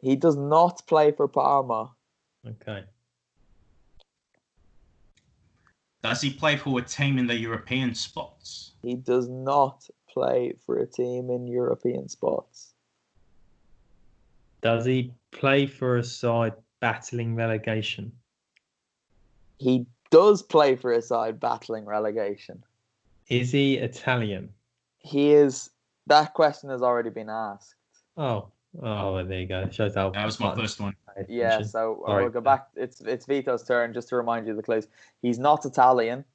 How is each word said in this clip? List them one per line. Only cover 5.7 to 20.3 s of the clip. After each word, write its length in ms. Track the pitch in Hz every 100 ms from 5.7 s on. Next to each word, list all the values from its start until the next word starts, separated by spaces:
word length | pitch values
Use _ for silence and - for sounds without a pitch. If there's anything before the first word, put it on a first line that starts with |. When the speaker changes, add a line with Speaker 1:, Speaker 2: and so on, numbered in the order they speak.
| _ _ _
Speaker 3:
Does 180 | 113 123
he 100 | 143
play 240 | 139 156 147
for 220 | 143 127
a 40 |
team 360 | 123 - 143 135
in 80 | 123
the 100 | 120
European 580 | 113 110 - 127 131
spots? 800 | 117 - - - _ - - - _
Speaker 1:
He 120 | 120
does 340 | 123 127 123 123
not 580 | 127 131 143 135 - - - _
play 460 | - 131 127 123 -
for 140 | - 120
a 80 | 127
team 440 | - 123 123 127
in 160 | 123 123
European 600 | 123 120 120 120 127 135
spots. 640 | - - - - - - _ _ _ _ _ _ _ _ _ _ _ _ _ _ _ _ _ _ _
Speaker 2:
Does 220 | 113 117 117
he 260 | 131 127 120 _
play 340 | - 135 139 139
for 300 | - 127 123
a 60 |
side 500 | 120 - 120 117 113 107 _ _
battling 540 | 120 110 - 120 117
relegation? 760 | 113 113 110 107 110 101 - 107 - _ _ _ _ _ _ _ _ _ _ _ _ _ _
Speaker 1:
He 260 | 127 127 120 _ _
does 340 | 160 202